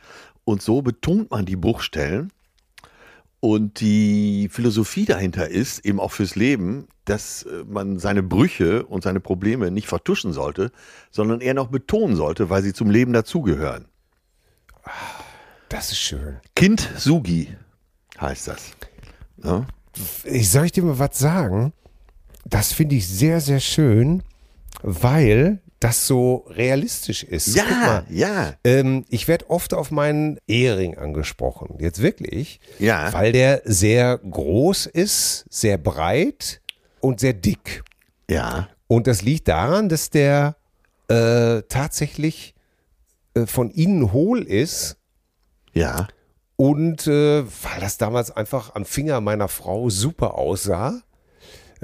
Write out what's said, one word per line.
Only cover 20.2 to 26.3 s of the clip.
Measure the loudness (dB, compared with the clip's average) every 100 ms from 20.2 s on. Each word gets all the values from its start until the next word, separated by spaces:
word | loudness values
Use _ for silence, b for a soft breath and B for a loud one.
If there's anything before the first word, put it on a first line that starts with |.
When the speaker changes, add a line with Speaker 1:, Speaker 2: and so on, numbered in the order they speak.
Speaker 2:
Ich, | -4 0 2
soll | 4 2
ich |
dir | 2
mal | 0 0
was | -2 0
sagen? | 0 2 0 0 -2 -4 _ _ _ -20 -20 -20
Das | -4 -2 0
finde | 0 2 2
ich | 0
sehr, | 2 2 2
sehr | 2 0
schön, | 0 2 4 6 4 2 -4 _ -20 _ -20 -10
weil | -6 0 2 4 6 6 4 0 _ -2
das | 0 0 2
so | 2 2